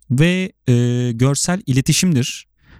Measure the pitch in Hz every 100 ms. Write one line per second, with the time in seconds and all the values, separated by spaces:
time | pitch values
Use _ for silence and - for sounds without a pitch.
0 | - 135 170 185 185 _ - 120 120 123
1 | 123 113 131 139 - 180 - 131 147 147
2 | 185 131 - - - _ _